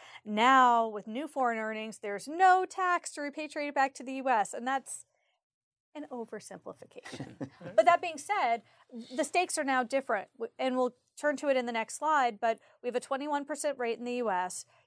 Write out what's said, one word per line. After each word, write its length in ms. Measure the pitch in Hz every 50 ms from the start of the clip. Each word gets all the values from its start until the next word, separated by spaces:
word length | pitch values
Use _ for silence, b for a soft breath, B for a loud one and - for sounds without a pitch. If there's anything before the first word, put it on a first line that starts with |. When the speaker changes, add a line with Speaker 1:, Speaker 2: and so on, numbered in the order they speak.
| B B B B B
Speaker 1:
now 600 | 208 208 208 226 254 269 262 254 247 233 233 226 226
with 200 | 208 208 190 220
new 220 | 214 254 311 302
foreign 300 | - 277 262 240 233 220
earnings, 400 | 220 220 220 214 220 220 208 -
there's 280 | - 208 - 294 - 269
no 380 | 311 339 381 370 370 370 370
tax 460 | 370 - - 370 359 349 339 - - -
to 80 | 311
repatriate 480 | 285 285 269 311 311 294 - 311 294 285
it 60 | 285
back 180 | 294 269 269 269
to 100 | - 262
the 100 | 247 269
U 140 | 269 247 269
S. 260 | 247 220 196 - -
And 140 | - 233 254
that's 380 | 269 269 254 - - - - _ _ _ _ _ _ _ _ _ _ _ _ _ _ _ _ _ _
an 120 | 302 294 -
oversimplification. 1400 | 262 240 226 220 - 214 - - 190 180 - 202 - - - - - - - - - - 139 - - - 135 - -
Speaker 2:
<laughs> 200 | - 175 170 190
Speaker 1:
But 100 | 294 330
that 160 | 349 349 349
being 160 | 381 349 320 277
said, 460 | - - 403 403 311 240 233 226 - b b b b b 262 233 226 - 262
the 80 | 262 294
stakes 360 | - - 349 359 359 - 320
are 40 | 294
now 200 | 269 262 254 254
different, 440 | 226 269 269 269 - 226 196 - - _ -
w-, 140 | 226 - - -
and 180 | 254 262 254
we'll 200 | 254 254 247 240 _ _ _ _
turn 220 | - - 294 294 277
to 120 | 302 285
it 80 | 269 254
in 100 | 240 240
the 40 |
next 260 | 233 226 220 - - -
slide, 420 | 294 302 311 294 254 240 220 202
but 180 | - 226 226 214 b b b b
we 60 | - 247
have 80 | 226
a 40 | 247
twenty-one 460 | - - 269 262 285 302 294 285 285
percent 320 | 285 311 294 - 294 277 254
rate 220 | 240 233 233 233
in 60 | 240
the 100 | 247 240
U 160 | 247 240 214
S. 340 | 185 180 185 185 - - - b b b b